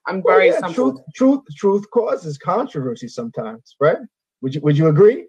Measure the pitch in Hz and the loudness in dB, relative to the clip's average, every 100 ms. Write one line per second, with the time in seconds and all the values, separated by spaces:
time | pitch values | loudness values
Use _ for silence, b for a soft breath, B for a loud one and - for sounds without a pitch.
0 | - 185 175 185 - - 180 170 262 - | -10 -4 2 4 4 2 -2 -2 -2 -4
1 | - - 262 277 - 147 202 196 202 240 | -10 0 2 2 -4 -4 -2 -2 -2 -4
2 | 226 - 165 143 - 190 254 156 131 117 | -2 -4 -8 -10 -4 -4 -4 -6 -8 -8
3 | 120 - 117 - 110 113 _ - 143 - | -12 -12 -12 -10 -12 -12 _ -2 0 0
4 | 240 _ _ _ 135 143 147 147 160 151 | -6 _ _ _ -8 -4 0 2 4 6
5 | 208 254 | 6 4